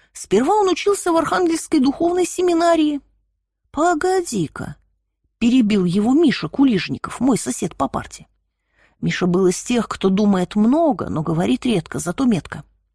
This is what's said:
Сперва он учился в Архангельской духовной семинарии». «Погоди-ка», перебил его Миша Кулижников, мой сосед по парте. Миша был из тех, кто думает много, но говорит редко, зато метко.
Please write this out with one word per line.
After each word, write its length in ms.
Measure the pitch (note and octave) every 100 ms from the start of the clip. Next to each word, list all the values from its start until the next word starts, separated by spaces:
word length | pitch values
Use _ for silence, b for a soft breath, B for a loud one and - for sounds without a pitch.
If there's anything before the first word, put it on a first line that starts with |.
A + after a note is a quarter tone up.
| _
Сперва 420 | - - F#3+ C4+ G#4+
он 140 | F#4+
учился 420 | F4 G4+ G4 F#4
в 60 | E4
Архангельской 640 | D4+ F4+ F4 E4 - D#4+
духовной 460 | B3+ - E4+ F4+ F4
семинарии». 760 | - F4+ E4 E4+ E4 D4+ D4 - _ _ _ _ _ _
«Погоди-ка», 1040 | - E4+ D#4+ F#4 F#4+ F4 G#3 D3+ - - D3 _ _ _ _ _ -
перебил 480 | A#3 B3+ G#3 G#3 F3+
его 280 | F#3 G#3+
Миша 340 | C#4+ E4 - D#3
Кулижников, 720 | - C#4 G3 - C3+ - -
мой 180 | B3+ A3
сосед 380 | - - F3+ -
по 120 | C3+
парте. 400 | C#3 - - - _ _ _ _ _ _ _
Миша 260 | E3 - F#3
был 200 | F3 F#3
из 140 | F#3
тех, 260 | - B3 -
кто 220 | - F#3+
думает 460 | F#3+ G#3 F#3+ F3+ G#3
много, 540 | G#3+ D4 E4 F3+ -
но 120 | C3+
говорит 440 | D#3+ D#3+ G3 B3+ B3+
редко, 340 | G3+ - C#3
зато 260 | E3 F3 B3+
метко. 380 | F#3 - - - _ _